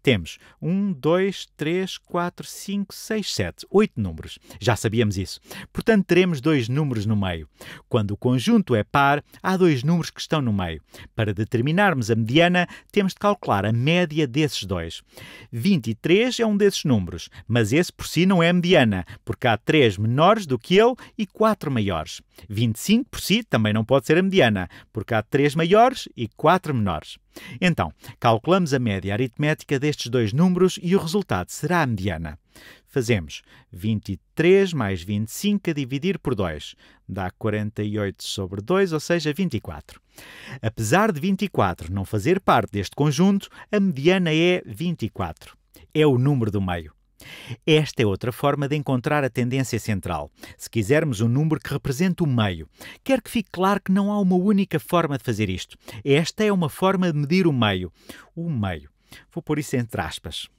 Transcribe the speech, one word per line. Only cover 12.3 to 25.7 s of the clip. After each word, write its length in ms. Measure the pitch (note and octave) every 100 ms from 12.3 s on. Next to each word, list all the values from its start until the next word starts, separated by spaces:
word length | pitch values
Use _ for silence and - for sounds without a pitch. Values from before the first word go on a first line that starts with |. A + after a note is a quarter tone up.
| C#3+ F3 F3 F3 - _
temos 220 | G#3 F#3+
de 80 | -
calcular 460 | G#3 G#3 - G#2 G2+
a 80 |
média 520 | A#2 C3+ F3 F3 D3+ D3
desses 380 | B2+ D3+ -
dois. 380 | F#2+ F#2 E2 - _ - - - -
Vinte 380 | A#2 D#3 F3+ A2+
e 60 | A2
três 440 | D3+ F#3+ B3+ A#3
é 60 | A3+
um 100 | G#3
desses 300 | G3+ - D#3+
números, 420 | A2+ F2 E2 - - -
mas 280 | A#2 G#2+
esse 180 | C#3+ F3+
por 160 | - -
si 180 | D#3+ F#3
não 160 | F3+
é 100 | E3
a 20 |
mediana, 520 | F3+ F3 F3 A#2 F#2+ - - -
porque 200 | A2 B2
há 120 | G#2+
três 400 | - D3+ A#2+ F#2
menores 480 | A2 B2+ F3 A3 F3
do 120 | B2
que 200 | - F#3
ele 180 | A#3 B3+ - -
e 100 | G#3
quatro 420 | - A3 G#3 -
maiores. 520 | B2+ G2 E2 D#2 - _ - -
Vinte 300 | G#2 A#2+ G#2+
e 20 |
cinco 300 | - A3+ C#4
por 100 | -
si 240 | - F#3+
também 300 | - B2+ G#2+
não 100 | G#2+
pode 220 | A2 C3+ -
ser 120 | D#3
a 60 |
mediana, 460 | F#3+ F#3 B2 G2+ F2 - -
porque 200 | A2+ -
há 80 | A2
três 320 | - C3+ C#3+
maiores 540 | D3 E3